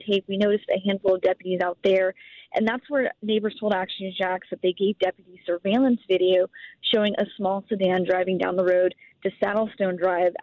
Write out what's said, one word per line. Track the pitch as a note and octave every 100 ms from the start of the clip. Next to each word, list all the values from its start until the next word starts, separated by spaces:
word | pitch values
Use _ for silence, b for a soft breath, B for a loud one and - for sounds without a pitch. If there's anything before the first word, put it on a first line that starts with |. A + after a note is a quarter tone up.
| G#3
tape. | G3 -
We | G3
noticed | G#3 G#3 -
a | G3 G3
handful | G3 G3 F#3
of |
deputies | F#3 F#3 F3+ F3+
out | F3+ F3
there, | G3 F#3+ F#3 - B B B
and | - A3
that's | B3 -
where | C#4+ B3 -
neighbors | G#3+ G#3+ G#3 -
told | G#3
Action | F#3+ F#3+ - F#3+
News | F#3
Jax | F#3 F#3 -
that | F3+
they | F#3
gave | F3+ G3+ G#3+
deputies | F#3 - F3+ F3+ -
surveillance | F3 G3 A3+ C4+ A#3+ -
video | F#3 F#3 F#3 F#3 B B B -
showing | A3+ G#3 G3+
a | G3+ -
small | F#3+ G3 -
sedan | G3+ F#3+ F#3 F3+
driving | F#3 F#3 F#3
down | F#3 F#3
the | F3+
road | F3+ F3+ - b _
to | - -
Saddlestone | G3+ G#3 A3 - F#3+ F3+
Drive | F#3 F3 F3+ F3